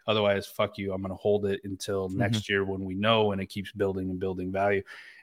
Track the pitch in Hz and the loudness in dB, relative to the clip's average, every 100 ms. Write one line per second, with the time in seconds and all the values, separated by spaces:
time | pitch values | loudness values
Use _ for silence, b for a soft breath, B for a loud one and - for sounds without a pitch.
0 | - 107 101 98 - - 104 - 98 95 | 0 4 4 4 0 -2 -2 -2 -4 -4
1 | 95 95 107 104 98 98 98 95 - 98 | -4 -2 2 2 2 -2 -4 -8 -4 -2
2 | 95 92 101 110 104 101 95 95 95 92 | -2 0 0 0 0 0 0 -4 -4 0
3 | 107 113 107 98 95 101 92 101 98 95 | 4 4 4 0 -4 -6 -8 -2 0 0
4 | 92 90 95 92 92 95 101 98 B B | -4 -2 -4 -4 -4 0 2 2 B B
5 | B B | B B